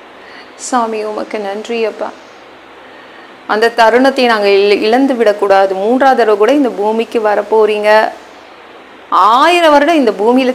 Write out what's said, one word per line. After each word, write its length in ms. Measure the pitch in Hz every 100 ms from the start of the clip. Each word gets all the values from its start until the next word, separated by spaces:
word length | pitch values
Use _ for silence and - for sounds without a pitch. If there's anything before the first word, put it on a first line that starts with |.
| - - - - -
சாமி, 500 | - - 254 226 220
உமக்கு 340 | 214 214 - 220
நன்றி 460 | 202 208 214 233
அப்பா. 260 | 214 208 - - - - - - - - - - - - - - -
அந்த 220 | 214 226
தருணத்தை 580 | - 220 233 262 269 247
நாங்க 220 | 220 202
இழ-, 320 | 196 202 202
இழந்து 340 | 214 214 277
விடக்கூடாது. 600 | 240 214 202 202 196 196
மூன்றாவது 440 | 190 208 254 269 247
தடவை 180 | 226 208
கூட 160 | 214
இந்த 160 | 294 254
பூமிக்கு 520 | 185 208 220 240 240
வரப்போறீங்க. 880 | 214 202 208 220 214 208 208 214 220 - - - - - - - - - -
ஆயிரம் 640 | 170 196 247 311 349 320
வருடம் 240 | 285 294 330
இந்த 140 | 240
பூமியில 440 | 190 214 254 254